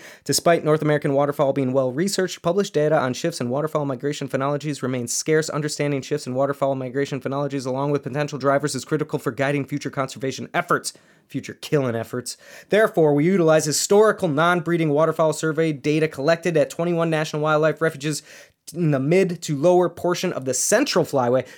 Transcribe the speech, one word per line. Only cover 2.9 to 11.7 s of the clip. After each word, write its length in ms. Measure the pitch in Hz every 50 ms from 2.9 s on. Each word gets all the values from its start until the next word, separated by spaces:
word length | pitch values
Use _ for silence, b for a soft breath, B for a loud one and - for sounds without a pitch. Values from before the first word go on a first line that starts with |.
| 156
on 200 | 147 127 127 123
shifts 260 | - - 170 160 -
in 80 | 131 120
waterfowl 360 | 123 143 156 156 - 156 147
migration 420 | 139 135 117 - 143 147 - 151 131
phenologies 560 | - 131 135 143 147 147 147 151 143 - -
remains 280 | 123 131 127 120 117
scarce. 380 | - - - - 156 156 156 -
Understanding 540 | - 147 147 147 - - 147 143 147 135 131
shifts 240 | - 151 147 - 127
in 80 | 127
waterfowl 400 | 127 139 139 160 - 139 139 139
migration 440 | 131 131 127 120 139 139 135 147 131
phenologies 460 | - 131 135 139 143 143 139 143 123
along 240 | 131 127 131 139 147
with 140 | 147 139 -
potential 340 | 131 120 147 147 143 - 135
drivers 380 | 131 143 139 139 143 143 -
is 100 | 127 -
critical 320 | - 156 151 147 - - 143
for 140 | - 139
guiding 340 | 117 104 135 139 143 143 135
future 240 | 131 143 143 - 139
conservation 600 | - 147 131 131 - 113 131 135 131 - 120 - -
efforts, 400 | 143 139 - - - - - b b b b b b b _
future 300 | - 139 - - - -
killing 360 | - -